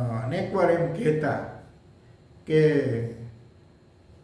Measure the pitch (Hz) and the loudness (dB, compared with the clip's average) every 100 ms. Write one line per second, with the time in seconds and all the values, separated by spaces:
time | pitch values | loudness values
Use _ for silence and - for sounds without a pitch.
0 | 117 113 123 175 196 196 170 165 151 - | -2 -4 -4 -4 -2 2 2 2 0 0
1 | 151 151 139 113 - - - - - - | 0 0 0 -4 -6 -14 -20 -20 -20 -20
2 | - - - - - 156 156 139 123 117 | -20 -20 -20 -20 0 4 6 4 0 -2
3 | 117 - - - - - - _ _ _ | -4 -8 -16 -18 -20 -20 -20 _ _ _
4 | _ - | _ -20